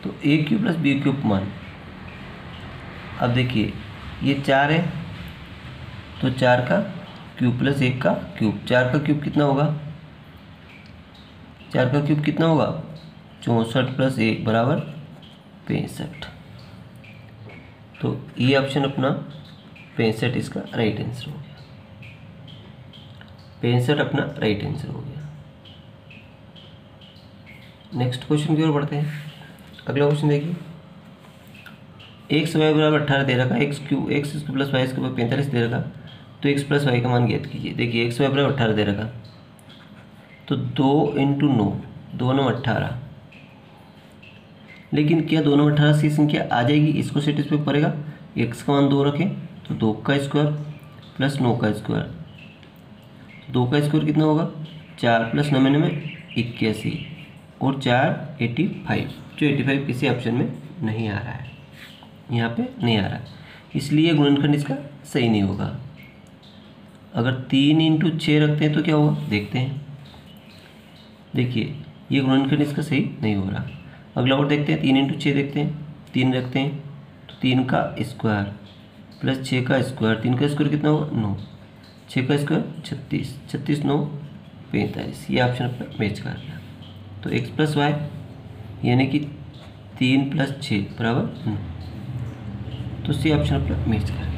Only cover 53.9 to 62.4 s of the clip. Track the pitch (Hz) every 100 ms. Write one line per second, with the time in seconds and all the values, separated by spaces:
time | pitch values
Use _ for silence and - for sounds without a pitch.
53.9 | 151 151 147 156 156 165 - - - -
54.9 | - 120 117 117 147 147 131 135 147 175
55.9 | - - - - - 120 - 110 104 -
56.9 | 107 - - - - - - 131 135 127
57.9 | 123 143 - - - 117 131 156 - -
58.9 | 104 - - - - 151 - 127 139 -
59.9 | 120 139 113 117 120 226 - - - 110
60.9 | 110 110 98 92 - - - - - -
61.9 | - - - - 120